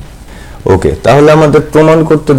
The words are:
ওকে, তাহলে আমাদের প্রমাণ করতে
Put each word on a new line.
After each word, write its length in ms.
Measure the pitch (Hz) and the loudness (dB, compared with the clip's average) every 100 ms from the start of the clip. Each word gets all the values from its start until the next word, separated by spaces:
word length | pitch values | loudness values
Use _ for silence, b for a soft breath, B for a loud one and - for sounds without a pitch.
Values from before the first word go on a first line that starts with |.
| - - B B B B - | -14 -20 B B B B -2
ওকে, 160 | - - - | 0 -2 -2
তাহলে 240 | 104 139 151 156 | 0 2 4 2
আমাদের 260 | 151 147 143 | 2 0 0
প্রমাণ 260 | 151 156 160 160 | 0 2 2 0
করতে 220 | 151 151 | -2 0